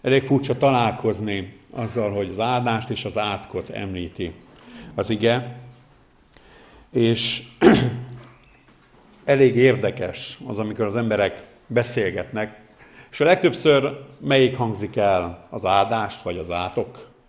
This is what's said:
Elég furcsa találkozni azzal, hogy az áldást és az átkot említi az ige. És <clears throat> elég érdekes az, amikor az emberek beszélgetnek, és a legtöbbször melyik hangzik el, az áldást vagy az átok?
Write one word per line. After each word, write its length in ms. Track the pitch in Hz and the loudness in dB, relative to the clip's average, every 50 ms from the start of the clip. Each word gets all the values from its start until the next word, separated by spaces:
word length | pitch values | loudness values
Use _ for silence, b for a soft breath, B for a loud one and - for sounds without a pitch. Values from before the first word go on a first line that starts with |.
Elég 200 | - 131 135 135 | 2 4 2 2
furcsa 360 | 131 135 143 131 135 135 123 131 | 4 4 2 2 2 0 -2 2
találkozni 1000 | 143 139 135 123 117 110 - - - 113 104 92 110 107 101 98 92 95 - - - _ | 2 4 4 4 2 0 -2 0 -2 -2 -2 -2 -4 -4 -4 -6 -6 -8 -14 -20 -20 _
azzal, 420 | - 123 117 110 - 120 110 104 | -10 -8 -8 -4 -2 -2 -2 -2
hogy 160 | 98 101 98 90 | -2 -2 -4 -4
az 120 | 92 98 | -4 -4
áldást 500 | 110 120 127 123 123 123 113 110 117 - | -2 0 0 0 0 0 -2 -2 -4 -6
és 140 | 113 - - | -8 -6 -6
az 140 | 107 90 107 | -6 -4 -4
átkot 500 | 107 104 98 95 - - - 92 - - | -2 -2 -4 -6 -8 -8 -8 -8 -8 -8
említi 640 | - 110 104 98 92 90 87 85 - - 95 82 80 - - - B B B B B B B B B | -10 -8 -8 -6 -6 -8 -8 -8 -8 -8 -8 -8 -8 -12 -20 -20 B B B B B B B B B
az 160 | - 98 - | -6 -2 -2
ige. 480 | 113 104 127 117 117 127 127 - - - - - - _ _ _ _ _ _ _ _ _ _ _ b b b b b b b b b b b b | -2 2 2 2 2 2 -2 -8 -14 -16 -18 -20 -20 _ _ _ _ _ _ _ _ _ _ _ b b b b b b b b b b b b
És 520 | - 123 117 113 117 - - - - - - - - - | -2 0 2 2 2 0 -2 -4 -4 -6 -10 -16 -4 6
<clears throat> 1700 | - 339 190 - 127 120 - - - - - - - - - _ _ _ _ _ _ _ _ _ _ _ _ _ _ _ _ _ - | 6 6 6 6 2 -2 -4 -6 -12 -14 -16 -18 -20 -20 -20 _ _ _ _ _ _ _ _ _ _ _ _ _ _ _ _ _ 0
elég 320 | - 143 135 135 127 110 | 0 4 6 6 6 6
érdekes 840 | 117 123 131 117 101 104 98 - - 90 90 - - - - - - - | 6 6 6 6 4 0 -2 -2 -2 -6 -6 -6 -8 -12 -12 -12 -14 -12
az, 120 | 131 113 101 | -8 -6 -6
amikor 260 | 110 107 104 - 113 | -4 -6 -4 -4 -4
az 120 | 104 98 | -2 -2
emberek 500 | 117 117 113 107 101 101 92 - - - - - _ _ | -2 -2 0 0 0 0 0 -2 -8 -18 -20 -20 _ _
beszélgetnek, 920 | _ 117 117 117 - - 120 104 92 87 92 87 - - 107 110 107 - - - B B B B B B B B B | _ -2 -2 0 0 -2 -2 -2 -2 -2 -6 -8 -8 -6 -8 -8 -8 -10 -20 -20 B B B B B B B B B
és 100 | - - | -2 2
a 40 | 147 | 4
legtöbbször 800 | 160 185 185 180 165 - - - 156 143 139 131 - - - - - - - | 4 4 4 4 2 0 4 4 4 4 4 4 0 -6 -8 -16 -20 -20 -10
melyik 380 | - 139 139 135 131 120 131 | -2 2 4 4 4 4 2
hangzik 400 | 127 123 113 107 95 104 101 - | 0 -2 -2 -2 -6 -8 -6 -2
el, 500 | 113 104 101 98 90 90 87 87 - - - | 0 2 2 2 2 0 -4 -8 -12 -16 -14
az 140 | - 113 - | -12 -4 0
áldást 580 | 92 98 98 98 98 113 113 104 101 - - | 2 2 2 2 2 0 -4 -4 -6 -8 -10
vagy 160 | - - 90 87 | -8 -8 -8 -6
az 120 | 80 85 | -6 -6
átok? 580 | 87 87 90 92 - 123 107 - - - - - _ _ _ | -6 -6 -6 -4 -4 -4 -6 -6 -10 -20 -20 -20 _ _ _